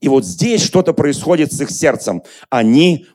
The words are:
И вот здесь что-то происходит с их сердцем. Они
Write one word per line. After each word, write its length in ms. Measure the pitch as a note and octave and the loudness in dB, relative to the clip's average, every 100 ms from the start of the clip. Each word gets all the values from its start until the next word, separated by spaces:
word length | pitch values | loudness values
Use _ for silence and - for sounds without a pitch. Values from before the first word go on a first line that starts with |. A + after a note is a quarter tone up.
И 80 | C3+ | 0
вот 160 | C3+ | 0
здесь 400 | F#2 F2+ A#3+ A3+ | 0 -4 -2 0
что-то 280 | - F3 E3 | 0 0 0
происходит 600 | - D3 B2+ D#3+ F3 D3 | 0 -2 -2 -2 0 0
с 80 | - | -4
их 100 | C#3+ | -8
сердцем. 540 | - D#3 A#2 - F2 - - - | -2 -2 -2 -4 -8 -10 -20 -6
Они 560 | B2+ A2 C3 F3+ D#3+ - | 0 4 4 4 2 -6